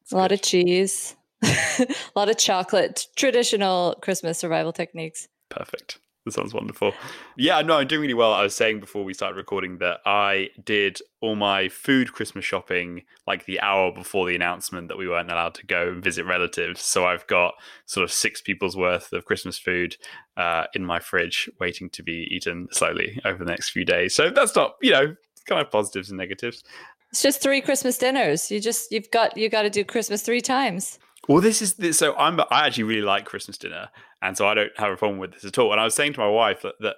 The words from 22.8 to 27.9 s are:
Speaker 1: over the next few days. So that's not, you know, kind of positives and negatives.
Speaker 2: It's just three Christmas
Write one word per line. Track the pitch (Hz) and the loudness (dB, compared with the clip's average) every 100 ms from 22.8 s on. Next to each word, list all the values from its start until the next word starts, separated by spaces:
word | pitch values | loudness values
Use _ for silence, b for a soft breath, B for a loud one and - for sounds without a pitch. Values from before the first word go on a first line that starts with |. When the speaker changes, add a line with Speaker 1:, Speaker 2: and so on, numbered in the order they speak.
| 85 85 85 110 | -2 0 -4 -4
Speaker 1:
over | - 92 | -4 -4
the | 85 | -4
next | 85 - | -6 -6
few | 92 90 | -4 0
days. | 87 90 | 2 2
So | - 156 | 2 2
that's | 277 262 | 4 2
not, | - 139 - | 2 0 2
you | 254 | 4
know, | 147 151 165 _ _ - | 4 4 -2 _ _ -4
kind | 180 | -2
of | 147 | 0
positives | 107 104 98 92 | 0 0 -4 -8
and | 95 | -8
negatives. | 92 98 120 - - B B B _ | -8 -8 -8 -10 -16 B B B _
Speaker 2:
It's | - | 0
just | 277 277 | 2 2
three | 277 269 | 2 2
Christmas | 269 269 254 | 2 0 0